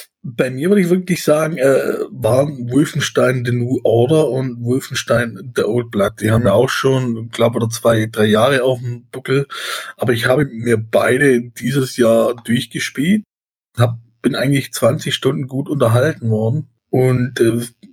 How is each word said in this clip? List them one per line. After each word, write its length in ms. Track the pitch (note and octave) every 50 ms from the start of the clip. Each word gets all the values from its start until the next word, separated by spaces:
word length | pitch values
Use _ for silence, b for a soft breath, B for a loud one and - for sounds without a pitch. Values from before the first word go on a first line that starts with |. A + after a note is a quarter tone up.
| B B _ _ -
bei 280 | C3+ A#2 - C#3 B2+
mir 180 | B2+ B2+ D3+ F#3
würde 120 | G3+ G#3
ich 80 | F3+ E3+
wirklich 340 | F3 F#3+ F3+ - F3 - -
sagen, 340 | - D3 D#3 D#3+ D#3 E3
äh, 380 | C3 B2+ C#3 C3+ B2+ - - - - - -
waren 580 | - C3 A#2 A2 B2 C3 C#3+ D3+ D3 B2+ A#2+ A#2+
Wolfenstein 720 | B2 C#3 D#3+ - - D3 - - - C#3+ B2 B2+ B2+ B2+ A#2+
The 80 | B2 A#2+
New 260 | A#2+ A#2+ A#2+ C3+ - -
Order 460 | G#2+ G#2+ A#2 A#2+ B2 D#3 D#3 D#3 C3
und 340 | A#2+ C3 C3 C3 A#2+ A#2+ A#2+
Wolfenstein 880 | A#2+ B2+ C3+ - - C3+ A#2 - - B2 A2+ A#2+ A#2 A2 F#2+ - B2+ A#2+
The 80 | - -
Old 260 | G#2 A2+ A#2+ A#2+ A#2
Blood. 320 | - G#2 G2 G#2 A2 -
Die 80 | G#2 A2
haben 140 | A2 A2+ A#2+
ja 100 | B2 A#2
auch 160 | B2 B2+ B2+
schon, 600 | - - - C3+ C3+ C3 B2+ B2 A2+ A2+ A2+ A2+
glaub, 260 | - - A2+ A#2 A#2
oder 140 | A2 A#2 A#2
zwei, 380 | - - - A#2 A#2 A2 G#2+ G#2+
drei 140 | - A2+ G#2+
Jahre 380 | G#2+ G#2 G#2+ A2+ C3+ C#3+ C3 A#2+
auf 160 | C3 C3 B2
dem 260 | B2+ B2 A#2+ A#2+ A#2+ _
Buckel. 360 | - C3+ - - C3 C#3 C#3 - B B B B B B B B B
Aber 160 | B - A#2 A#2+
ich 140 | A2+ A#2
habe 180 | B2 B2+ D3 C#3+
mir 320 | C#3 - A2+ A#2 A#2+ A#2
beide 640 | G#2+ A2 - - A#2 A2 A2 B2 C3 D3 C#3 B2+ A#2+
dieses 560 | A#2+ B2 - - A#2 C3 C#3 C#3+ C3 C3 -
Jahr 380 | - A#2 A2+ A2+ A2+ A2+ A#2 A#2+
durchgespielt, 880 | A#2+ A2+ - A#2 B2 - - - - - - - C#3+ C#3 F3 G#3 G#3+ G#3 _ _ _ _ _ _ _ _ _ _
hab, 200 | - B2 A#2 A#2 - - _ _ _
bin 140 | - - -
eigentlich 380 | - B2 C3+ C#3+ C3+ B2+ - -
zwanzig 420 | - B2+ A2+ D#3 D#3 - D#3 -
Stunden 320 | - - C3 C#3+ D3+ C#3
gut 200 | B2+ C3 C3+ C#3
unterhalten 600 | - D#3 C#3+ B2 A2+ A2+ B2 B2+ D#3+ D#3+ - A#2 A2+
worden 380 | A2 G#2+ A2 A2+ B2+ D#3 D3+ - _ _ _ _
und, 480 | - C3 B2+ B2+ B2+ B2 B2 A#2 A#2+ -
äh, 260 | B2 A2+ A2+ A#2 A#2+ - - _ - -